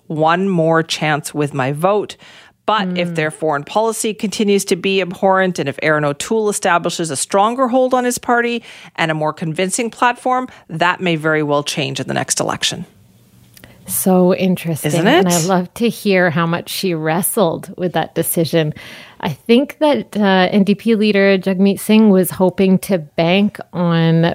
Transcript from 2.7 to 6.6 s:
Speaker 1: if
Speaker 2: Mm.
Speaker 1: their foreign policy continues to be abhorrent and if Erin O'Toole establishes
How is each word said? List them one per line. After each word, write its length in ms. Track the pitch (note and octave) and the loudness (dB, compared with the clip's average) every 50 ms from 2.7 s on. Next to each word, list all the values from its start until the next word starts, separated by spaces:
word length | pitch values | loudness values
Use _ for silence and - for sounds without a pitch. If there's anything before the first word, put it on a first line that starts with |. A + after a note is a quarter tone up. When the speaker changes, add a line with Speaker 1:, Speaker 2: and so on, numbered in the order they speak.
| G#3+ A3 G3 F#3 F3+ | -2 0 -2 -2 -2
Speaker 1:
if 120 | F3+ F3 F3 | -4 -4 -2
Speaker 2:
Mm. 60 | E3+ | -2
Speaker 1:
their 140 | D#3+ D#3 D#3 | -2 -2 -4
foreign 320 | D#3 - D#3+ D#3 D3 C#3 D3 | -4 -4 -4 -2 -2 -4 -4
policy 500 | - - G#3 A3+ A3+ A3 - - A3+ G#3 | -2 -2 0 0 0 -2 -2 -4 -4 -4
continues 500 | - - G3 - - A3 G3+ G3+ G3 G3 | -4 -6 -4 -2 -2 0 2 2 2 2
to 100 | - G3 | 0 -2
be 240 | E3+ - G3 F#3+ F#3+ | -2 0 0 0 0
abhorrent 580 | F3+ F3 F#3 - G#3 F#3+ F#3+ F#3+ F#3+ F#3 F3+ - | -2 -4 -4 0 0 2 2 2 2 0 -2 -2
and 100 | D3 C#3 | -4 -6
if 120 | - - | -6 -2
Erin 220 | - D#3 D#3 D3+ D3+ | 0 0 2 2 0
O'Toole 440 | C#3+ C#3+ - - - A3+ A3 G#3+ G#3 | -2 -2 -4 -4 -2 -2 0 0 0
establishes 600 | G3 - | -2 0